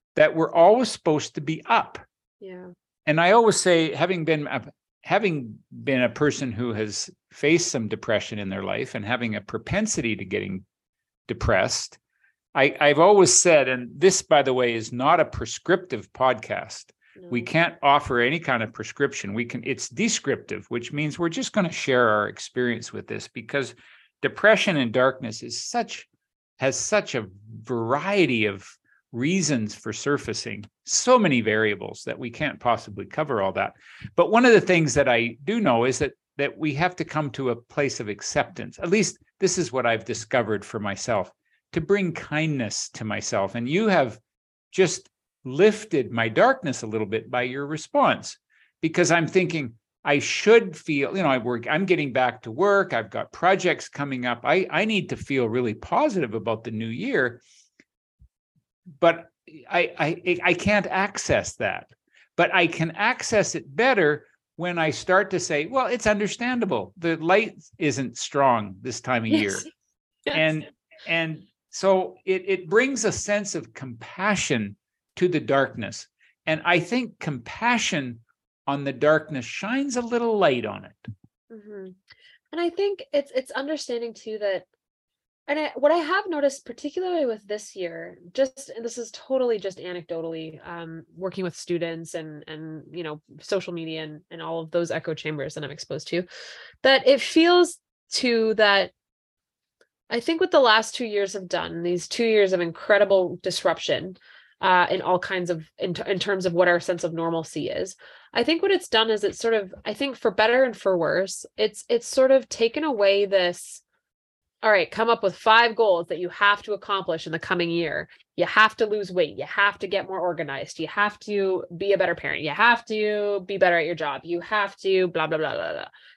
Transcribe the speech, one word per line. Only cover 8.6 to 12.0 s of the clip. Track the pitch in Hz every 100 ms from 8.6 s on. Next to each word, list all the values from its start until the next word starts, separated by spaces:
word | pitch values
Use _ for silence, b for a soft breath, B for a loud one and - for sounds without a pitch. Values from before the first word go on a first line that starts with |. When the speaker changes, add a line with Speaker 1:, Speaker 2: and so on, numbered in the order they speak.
Speaker 1:
life | 98 104 127
and | 120 104
having | 123 120 104
a |
propensity | - 107 - 190 220 - 117 101
to | 95
getting | 98 98 95 - _ _ _ _ _ -
depressed, | 101 - 95 110 - - -